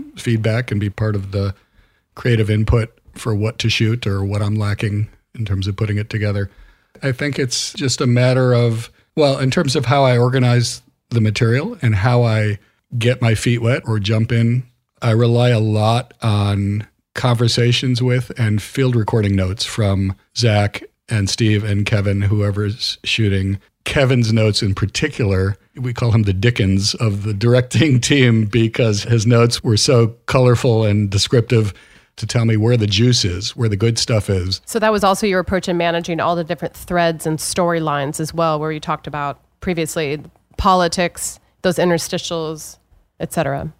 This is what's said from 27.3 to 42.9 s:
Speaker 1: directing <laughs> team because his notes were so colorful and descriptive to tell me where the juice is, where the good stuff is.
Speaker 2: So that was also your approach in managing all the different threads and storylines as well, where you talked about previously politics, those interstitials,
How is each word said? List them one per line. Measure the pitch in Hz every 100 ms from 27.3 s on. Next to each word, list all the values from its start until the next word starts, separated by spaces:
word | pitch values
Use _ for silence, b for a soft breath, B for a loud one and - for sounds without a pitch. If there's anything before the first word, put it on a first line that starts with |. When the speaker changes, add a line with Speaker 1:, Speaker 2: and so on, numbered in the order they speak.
Speaker 1:
directing | 98 117 123 123 - 160 127
<laughs> |
team | - 143 127 113 107
because | 120 113 - 117 101
his | 107 117 107
notes | 117 120 -
were | 127 107
so | - 123 113 - -
colorful | 135 127 120 131 113
and | 110 101 101
descriptive | 101 - 127 113 117 104 B B B B -
to | 110
tell | 123
me | 113 110
where | 110 123
the | 104
juice | 101 120 120
is, | 98 92 101 -
where | 113
the | 98
good | 113 113
stuff | - 113 -
is. | 95 90 95 -
Speaker 2:
So | 233
that | 214
was | 208
also | 196 196 214
your | 185
approach | 175 190 180
in | 175
managing | 170 170 170 160
all | 143
the | 175
different | 165 170 165
threads | - - 175 170 160 160
and | 156
storylines | - - 170 170 156 143 139 151
as | 156
well, | 160 165 151
where | 156
you | 156
talked | - 151 -
about | 147 143 135 _ _
previously | - 165 156 175 147 151 131 _ _ -
politics, | 196 185 170 180 175 - - - _ _
those | 185 170
interstitials, | 180 170 - 175 - 170 156 156 - - _